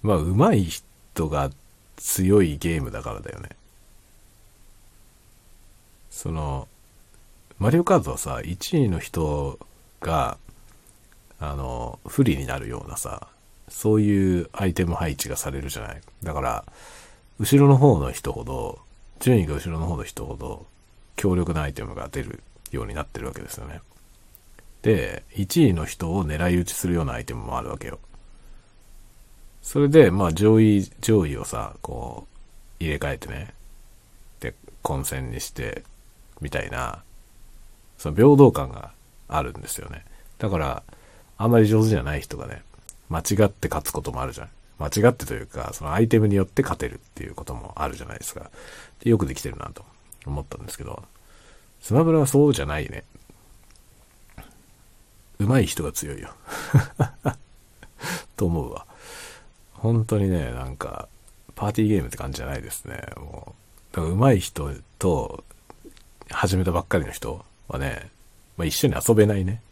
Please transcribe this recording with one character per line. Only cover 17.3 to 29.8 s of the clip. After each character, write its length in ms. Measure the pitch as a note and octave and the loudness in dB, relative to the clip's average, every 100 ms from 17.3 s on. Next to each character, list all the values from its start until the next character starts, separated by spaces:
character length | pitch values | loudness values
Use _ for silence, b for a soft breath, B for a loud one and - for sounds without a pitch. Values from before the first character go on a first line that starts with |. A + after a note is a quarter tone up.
| _ | _
後 220 | G#2 C#3 | 4 6
ろ 80 | C#3 | 8
の 80 | C3+ | 8
方 220 | C#3+ F#2 | 8 6
の 120 | C2 | 2
人 220 | - - | -6 -8
ほ 100 | - | -8
ど、 360 | A#2 C3 - - - - - - | -8 -8 -10 -12 -20 -20 -20 -2
順 200 | - A#2+ | 4 4
位 60 | D#2+ | 4
が 100 | C#2+ | -4
後 140 | F2+ | -4
ろ 100 | D#2+ | -4
の 60 | E2 | -4
方 120 | D#2 | -4
の 60 | |
人 220 | - - - | -8 -10 -10
ほ 100 | - | -10
ど、 300 | - G#2 - _ _ - - - | -12 -12 -16 _ _ -20 -14 -2
強 200 | G2+ F2+ | 0 2
力 180 | E2+ | 0
な 80 | D#2 | -2
ア 60 | D2 | -4
イ 60 | |
テ 100 | C2+ | -6
ム 100 | - | -10
が 160 | - A#1 | -10 -10
出 120 | C#3 | -8
る 180 | - - - - - | -10 -12 -18 -18 -10
よ 120 | - | -8
う 40 | - | -8
に 80 | C#2+ | -10
な 80 | |
っ 20 | - | -10
て 140 | - | -10
る 80 | C2 | -12
わ 60 | |
け 80 | - | -12
で 80 | - | -14
す 100 | - | -14
よ 80 | D2 | -14
ね。 140 | D2 - - - - - - - - - - | -16 -20 -20 -20 -20 -20 -20 -20 -20 -20 -4
で、 420 | - G2+ C#2 F2 - - | 2 2 0 -8 -12 -6
一 340 | F#2+ E3+ D3 | -2 4 4
位 40 | |
の 120 | E2+ D#2 | 4 -4
人 240 | - E2+ | -6 -4
を 140 | C3 D#2+ | -2 -2
狙 260 | D2+ F2 | 0 2
い 60 | F2+ | 2
撃 80 | E3 | 0
ち 80 | |
す 140 | - - | -4 -2
る 80 | E3+ | -2
よ 80 | |
う 20 | D3 | -2
な 80 | |
ア 60 | A#2+ | -6
イ 60 | A#2 | -10
テ 100 | A#2 | -10
ム 80 | |
も 160 | G#2+ A#2+ | -8 -8
あ 20 | |
る 80 | A#2 | -8
わ 80 | - | -10
け 100 | - | -12
よ。 120 | - - - b b b b b b - - - - - - - - | -14 -18 -20 b b b b b b -20 -20 -20 -20 -20 -20 -20 -18
そ 180 | - | -6
れ 100 | C#3 | 0